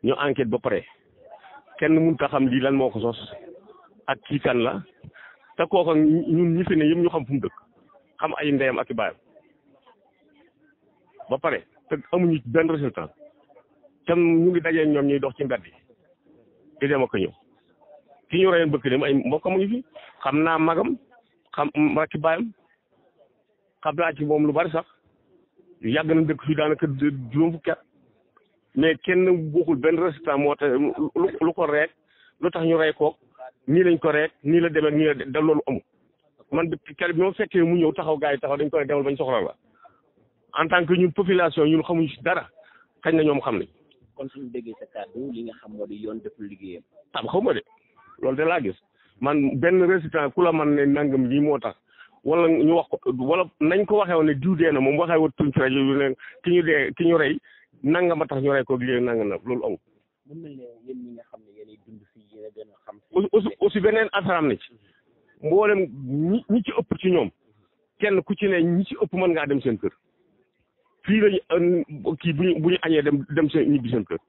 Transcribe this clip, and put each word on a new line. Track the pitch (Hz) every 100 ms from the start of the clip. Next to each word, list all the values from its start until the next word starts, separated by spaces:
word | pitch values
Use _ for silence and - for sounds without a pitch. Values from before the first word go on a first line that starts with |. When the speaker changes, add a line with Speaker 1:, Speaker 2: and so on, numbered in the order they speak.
Speaker 1:
Ñu | 117
enquête | 131 143 123 120
ba | 117
pare, | 127 98 - _ _ _ - - - - _ -
kenn | 151
mënut | 160 160 147
a | 139
xam | 147 135
lii | 127
lan | 131 139
moo | 131
ko | 110
sos | 113 113 - - - - - - - _ -
ak | 135 -
kii | 143
kan | 147 123
la, | 117 196 160 _ - - - - _ -
te | 170
kooku | 196 165
ñun | 156 151 160 165 165 175 165
ñi |
fi | 180 170
ne |
yëpp | 151 170
ñu | 175
xam | 165 123
fu |
mu | 139
dëkk, | 98 - _ _ _ _ _ _
xam | 160 147
ay | 151
ndeyam | 139 135 123
ak | 127
i |
baayam. | 117 98 - _ - _ _ _ _ _ _ _ _ _ 294 330 _ _ _ _ _ _ _ -
Ba | 135
pare, | 165 110 - _ _
te | 151 -
amuñu | 175 175 160 117
benn | 160 160
résultat. | 156 139 101 80 _ - _ _ - _ _ _ _ -
Te |
ñu | 170 170 165 170
ngi | 175
dajee | 160 160 156
ñoom | 147 139
ñuy | 143
dox | 135 123
ci |
mbedd | 139 120 -
yi, | _ _ _ _ _ _ _ _ _ _ -
di | 139
dem | 143
ak | 127
a | 104
ñëw. | 90 - _ _ _ _ _ - _ _ _
Ki | 180
ñu | 185
reyoon | 175 160
bëkk | 143 135
dem | 127
ay | 139
mbokkam | 139 123 147 185
a | 190
ngi | 196
fi, | 240 - - - _
xam | 135 147
naa | 160 160
magam, | 160 165 226 269 _ _ _ _ _
xam | - 147 151 151 139
rakki | 156 160
baayam. | 160 165 226 - _ _ _ _ _ _ _ _ _ _ _ _
Xam | 156 147
naa | 165
ci | 143
moom | 147 151 151
lu |
bari | 147 170
sax. | 160 - _ _ _ _ _ _ _ _ -
Yàgg | 113 139 156
na | 160
dëkk | 156 147 143
fii | 156
daanaka | 151 151 160
de-, | 135 147 139 120
juróom | 139 165
fukki | 165 -
at. | - _ _ _ _ _ _ _ _ _
Mais | 135 156 156
kenn | - 180 185 180 160
waxul | 156 165 139
benn | 147 165
résultat | 175 139 - 139
moo | 143
tax | 143 143
lu, | 131 143 - 151
lu, | - 180 -
lu | 165
ko | 170 160
rey, | 147 156 _ _ _ _ _
lu | 165
tax | 170
ñu | 165 165
rey | 156
ko, | 151 151 - _ _ - _ -
nii | 160
lañ | 180 165
ko | 160
rey, | 147 160 _
nii | 143 170
la | 170
demee, | 156 151
nii | 147 156
la |
de-, | 139 135
da | 139
loolu | 156 151 -
amul. | 131 _ _ _ _ _ _ _
Man | 147 165
de | 156 - 151
keroog | 175 170
bi |
ma | 185
fekkee | - 202 190
mu | 165 175
ñëw | 160
taxaw, | 160 160 156
gars | 147
yi | 135
taxaw, | 143 143
dañ | 147
ko | 160
ne | 143
demal | 143
bañ | 139 139
soxla | 135 120
la. | 87 - _ _ - _ _ _ _ _ _ -
En | 160
tant | 180 160
que |
ñun | 180 180
population, | 156 185 185 170 156 151
ñun | 160
xamuñ | - 165 156
ci | -
dara, | 165 175 - _ - _ _ _
xëy | 165
na | 165
ñoom | 156 139
xam | 139 107
nañ. | 85 _ _ _ _
Speaker 2:
Kon | - 135
suñu | 135 127
déggee | 120 113 110
sa | 110
kàddu, | 110 98 117 135
li | 117
nga | 117 113
xam | 107 107
moo | 101
di | 104
yoon | 107 113
deful | 104 - 101
liggéeyam. | 101 98 87 _ - _
Speaker 1:
Tam | - 113
xaw | 180
ma | 226
de, | 127 - _ _ _ _ -
loolu | 131 135
de |
laa | 160 175
gis, | 110 92 _ _ _ _
man | 131 151 139 135
benn | 170 185
résultat | 175 185 156 165 143
ku | 151
la | 175
man | 160 147
ne | 147 143
nangam | 143 147 135 123
lii | 143
moo | 147 139
tax, | 113 - _ _ - _
wala | - 165 165
ñu | 160 151 165
wax | -
ko, | - - 123
wala | 127 175 175 _
nañ | 151 185 202
ko | 208
waxee | 185
woon | 170 156
ne |
diw | 143 156 170
dee | 165
na, | 147
moom | 135 147
waxee | 170 165
wut | 156 -
tuñ | 147
ci | 131
rajo | 131 135
yu | 135 139
ne | 139 131 - -
ki | -
ñu | 175
dee, | 165 151 135 -
ki | 170
ñu | 170
rey, | 143 156 _ - _ _
nangam | 135 170 180 160
a | 147
tax | 135
ñu | 139
rey | 139
ko, | 127 127
léegi | 123 123
nangam | 123 117 104
na, | 90
loolu | 113 123
amul. | 117 92 _ _ _ _ 135
Speaker 2:
Mën | 156
nañ | 156 135
ne | 123 117 120
yéen | 127
ñi | 120
nga | 117 117
xam | 107 107
ne | 104
yéenay | 107 107 104
dund | 110 104
fii, | 113 104
yéen | 107 107
a |
gën | 107 110
a | 101
xam. | - 104 _
Speaker 1:
Aussi, | 320 202
aussi, | - 196 -
aussi | 214 208
beneen | 196 220 220
affaire | 196 185 175
am | 151
na | 107
ci. | - 113 101 _ _ _ _ _
Mboolem | 151 185 208 202 170 135
ñi, | 131 139 165 220 -
ñi | 226
ci | 196
ëpp | - - -
ci | 185
ñoom, | 175 110 _ _ _ _ _ _ _
kenn | 208 190
ku | -
ci | 208 208
ne | 180
ñi | 170 175
ci | 190 294
ëpp | 403
mën | 180 185
ngaa | 160 147
dem | 143
seen | 131 107
kër. | 98 _ _ _ _ _ _ _ _ _ _ _
Fii | - 214
lañu, | 208 190 -
euh, | 170 175 175 - 151 - 160
kii | 170
bu | 147
ñu, | 180 165
bu | 160
ñu | 180
añee | 165 156
dem, | 147 143 -
dem | 147 151
seen, | 160 135
ñibbi | 143 117
seen | 123
kër. | 95 82